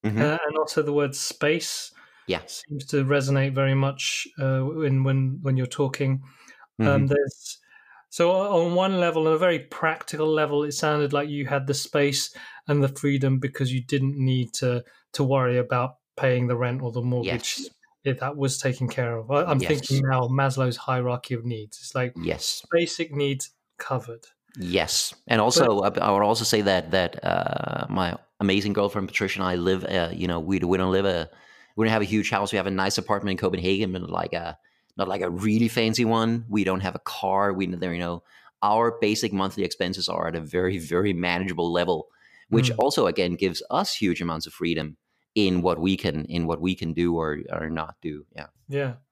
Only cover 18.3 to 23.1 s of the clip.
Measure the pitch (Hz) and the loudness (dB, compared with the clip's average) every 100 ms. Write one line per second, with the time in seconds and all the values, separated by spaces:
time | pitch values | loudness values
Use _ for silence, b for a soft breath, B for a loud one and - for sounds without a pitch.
18.3 | 147 139 131 131 123 123 123 120 117 110 | -2 -2 0 -2 -2 -2 -2 -2 -4 0
19.3 | 143 175 139 - 147 - 135 135 131 123 | 0 2 2 2 -2 0 0 2 0 2
20.3 | 131 135 131 127 120 - 127 123 123 - | 2 0 2 -2 -2 -2 -2 0 -4 -4
21.3 | 120 120 110 107 - - 131 127 - 82 | -6 -4 -8 -10 -16 -8 -4 -4 -4 -4
22.3 | 80 - - - - 175 - 160 | -4 -4 -6 0 0 0 -2 -6